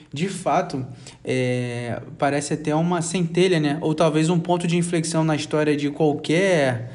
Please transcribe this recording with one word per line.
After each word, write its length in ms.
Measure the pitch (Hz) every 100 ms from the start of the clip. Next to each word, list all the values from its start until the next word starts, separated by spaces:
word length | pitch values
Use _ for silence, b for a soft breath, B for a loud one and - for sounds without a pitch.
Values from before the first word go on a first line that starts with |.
| B
de 160 | 139 190
fato, 580 | 170 156 151 180 139 123 B B B
é, 800 | - 127 127 123 123 120 120 - 123 151
parece 360 | 143 143 147 156
até 200 | 156 151
uma 260 | 170 175
centelha, 560 | 160 196 165 - 185 165
né? 200 | 147 151
Ou 160 | 156 156
talvez 340 | 165 151 156
um 80 | 175
ponto 300 | 170 175 175
de 80 | 175
inflexão 480 | 170 170 156 160
na 100 | 160 147
história 420 | - 151 151 143
de 120 | 143
qualquer, 1040 | 143 156 143 - 160 196 170 131 120 117